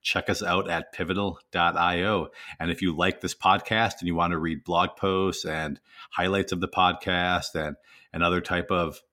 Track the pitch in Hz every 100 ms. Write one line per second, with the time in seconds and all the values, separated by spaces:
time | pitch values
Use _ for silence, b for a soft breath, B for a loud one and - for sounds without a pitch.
0 | - 95 - 98 87 90 92 85 - -
1 | 85 92 101 85 _ 90 87 82 87 87
2 | 95 104 76 B B B 82 85 92 78
3 | 90 - 90 - 95 98 - 110 113 -
4 | 87 85 87 87 82 76 - 85 90 -
5 | 98 95 95 87 82 78 78 71 B B
6 | B - 90 98 92 87 87 - 90 87
7 | - 90 90 87 - 80 76 73 B B
8 | B 87 87 90 - 90 85 92 82 76
9 | _